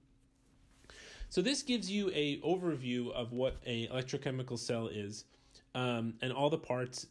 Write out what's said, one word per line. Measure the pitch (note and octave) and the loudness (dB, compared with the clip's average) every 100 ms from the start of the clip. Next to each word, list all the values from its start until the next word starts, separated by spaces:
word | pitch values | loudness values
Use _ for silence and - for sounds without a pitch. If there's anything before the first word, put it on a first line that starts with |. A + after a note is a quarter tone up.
| - _ _ _ _ _ - - - - - - - | -20 _ _ _ _ _ -20 -20 -20 -18 -16 -10 -4
So | - | 2
this | G3 C#4+ | 2 2
gives | - A#3+ F#3 | 2 0 2
you | G#3 G3 | 0 2
a | D3+ D3 C#3+ | 2 2 2
overview | D3 F3+ F3 C#3+ B2 B2 A#2+ | 2 2 2 0 0 0 0
of | - A#2+ | -2 -2
what | B2 C3 B2 B2+ | 0 0 0 -2
a | A#2 A#2 | -2 0
electrochemical | C3 C3 C#3 C#3+ C3 B2+ A#2 | -2 -2 -2 -2 -2 -2 -4
cell | - A#2 A2+ | 0 0 0
is, | G#2 G2+ G#2 - _ _ - - B2+ | -2 -4 -6 -14 _ _ -20 -8 -2
um, | B2+ A#2+ A2+ A2+ | 0 2 0 -2
and | B2+ | -2
all | B2 D3 | 4 4
the | D#3+ | 4
parts | - B2+ B2+ - - | 2 -2 -2 -6 -10